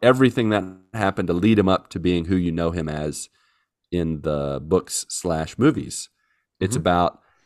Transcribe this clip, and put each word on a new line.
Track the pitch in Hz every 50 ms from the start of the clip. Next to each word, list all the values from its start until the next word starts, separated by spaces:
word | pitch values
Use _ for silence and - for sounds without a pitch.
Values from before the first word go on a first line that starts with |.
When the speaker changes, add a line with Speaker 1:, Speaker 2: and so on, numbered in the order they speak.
| 110
Speaker 1:
everything | 123 131 127 131 123 123 131 113 107
that | 107 101 92 92 92 92 _ _ -
happened | 110 104 98 95 - 95 85
to | 85
lead | 87 92 113 113 104
him | 95 95
up | 95 - - -
to | - 95
being | 82 87 87 85 80
who | 90 95
you | 92 87 85
know | 82 85 85 85
him | 85 87 78 78
as | 76 76 76 76 69 - - - _ _ _ _ _ _ _ _ _ _ _ -
in | 90 87 82 80 80 73
the | 69 78 76 73 71 71 71 67 69
books | 78 92 90 - - - - - -
slash | - - - 87 82 78 80 - - -
movies. | 120 156 131 98 - - - - - - _ _ _ _ _ _ _ _ _ -
It's | 92 92 117
Speaker 2:
Mm-hmm. | -
Speaker 1:
about | 80 92 87 87 87 80 - _ _ _ _ _ _